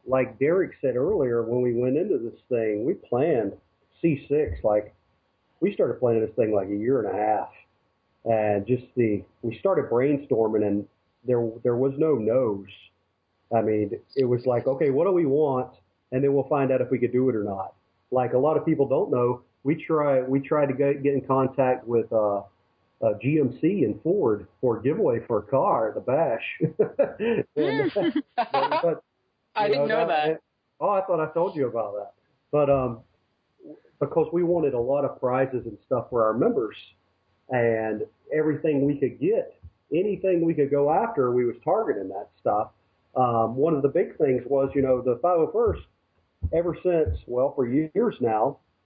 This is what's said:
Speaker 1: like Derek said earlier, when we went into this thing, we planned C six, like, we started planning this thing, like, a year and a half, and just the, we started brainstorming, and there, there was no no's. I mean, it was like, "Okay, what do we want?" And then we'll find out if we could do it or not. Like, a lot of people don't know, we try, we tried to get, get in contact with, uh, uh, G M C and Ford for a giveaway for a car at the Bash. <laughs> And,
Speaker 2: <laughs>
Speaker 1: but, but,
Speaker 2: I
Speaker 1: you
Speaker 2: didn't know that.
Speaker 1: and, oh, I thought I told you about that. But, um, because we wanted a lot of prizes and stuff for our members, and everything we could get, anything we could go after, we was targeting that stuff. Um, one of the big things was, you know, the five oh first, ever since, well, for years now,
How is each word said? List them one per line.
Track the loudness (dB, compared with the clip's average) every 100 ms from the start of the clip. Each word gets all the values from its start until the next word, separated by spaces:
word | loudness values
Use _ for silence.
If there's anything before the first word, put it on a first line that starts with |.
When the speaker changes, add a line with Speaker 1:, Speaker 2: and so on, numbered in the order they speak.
| -2
Speaker 1:
like | 0 0 -2
Derek | 0 2 -2 -4
said | -4 0
earlier, | 0 0 0 0
when | 0 0
we | 0
went | 0 0 0
into | 0 -2
this | -4 -12 -4
thing, | -2 0 -2 -2
we |
planned | -4 -2 0 2 0 -2 -6 _ _ _ _
C | -2 -2 -2
six, | -2 0 -2
like, | 0 0 -2 -10 _ _ _ _ _ -4
we | -2
started | 0 -2 0
planning | 0 2
this | 0 0
thing, | 0
like, | 0 0
a |
year | -2 0 0 0
and |
a | -2
half, | 0 0 -4 -12 _ _ _ _ _ _
and | -2 0 2 0 0
just | -2 -2 0
the, | 2 0 -6 _
we | -8 -2
started | 0 0 0
brainstorming, | 2 2 0 0 0 2 2 0
and | -2 -4 _ _ _ -2
there, | 0 0 -2
there | -2 0
was | 0 0
no | 0 2
no's. | 2 2 2 -2 -8 -20 -20 _ _ _ _ _ -2
I | 0
mean, | 2 0 -2 -6 -6 -2
it |
was | 0 2 0
like, | 0 0
"Okay, | 0 0
what | 2
do | 2
we | 2 2
want?" | 2 2 0 -4 -10 _ _ _
And | 0
then | 2
we'll | 2 2
find | 0 2
out | 0
if | 0
we | 0
could | 0
do | 2 2
it | 0
or |
not. | -2 -6 -10 -14 _ _ -4
Like, | -2 0
a | 2
lot | 2 2
of | 0
people | 0 2
don't | 0 0
know, | 0 0 -2 -8 _
we | -4 -4
try, | -2 0 2 2
we | 2 -2
tried | 0 0 0
to |
get, | 2 0 0
get | 0
in | 0
contact | 0 0 0 2 0 0 0
with, | -2 0
uh, | 0 0 -2 -6 _ _ _ _ -4
uh, | -2 0
G | 0 0
M | 0 0
C | -2 0
and | 0 -2
Ford | -2 0 0 -2 -6 _
for | -2 0
a |
giveaway | -2 0 0 0 -2
for | -4
a |
car | 0 0 2 0 -2
at | -4
the |
Bash. | -2 0 0 -2 -6 -4
<laughs> | -4 -2 -2 0 -2 -2 -2 -2 -2 -2
And, | -2 0 0
Speaker 2:
<laughs> | 0 -2 -2 -4 -6 -4
Speaker 1:
but, | -2 0 0
but, | 0 -2 -8 _ _ _ _ -2
Speaker 2:
I | 0
Speaker 1:
you |
Speaker 2:
didn't | 2 0
know | 0 2
that. | 2 0
Speaker 1:
and, | -2 _ _ _ -4
oh, | 0
I | 0
thought | 2 0
I | 0
told | 0 -2 0
you | -2
about | -2 -4
that. | -6 -10 -14 _ _ _
But, | 2 4
um, | 4 2 -4 -14 _ _ _ _ _ -20 -20 _ -6
because | -4 0 0
we | 0
wanted | 0 0 0
a | 0
lot | 0 0 -2
of | -2
prizes | -2 0 0 -2 -8
and | -12 -4
stuff | -4 -2
for | 0 2
our |
members, | 2 2 0 -2 -6 -20 _ _ _ _ _ -4
and | 0 2 2 -2 -4 -8 _ -6
everything | -2 0 0 0 0 0
we | 0
could | -4 -4
get, | -2 0 -2 -8 -20 _ -6
anything | -2 -2 -2 0 0
we | 2
could | 2 2
go | 2 2
after, | 2 0 0 0
we | 2 0
was | -2
targeting | -2 0 0 -2 -6
that | -10 -14 _
stuff. | -2 -2 -2 -10 _ _ _ -2
Um, | 0 2 0 0
one | 0 2
of |
the | 2
big | 0 -2 0
things | 0 0 0
was, | 0 0
you | 0
know, | 2 2
the | 0 0
five | 2 2
oh | 2
first, | 0 0 -2 -8 _ _ _ _ _ -4
ever | -2 -2 -2
since, | 0 2 0 -2 -4
well, | -2 -2
for | 0 -2
years | 0 -2 0 -2 0
now, | 0 2 0 -2 _ _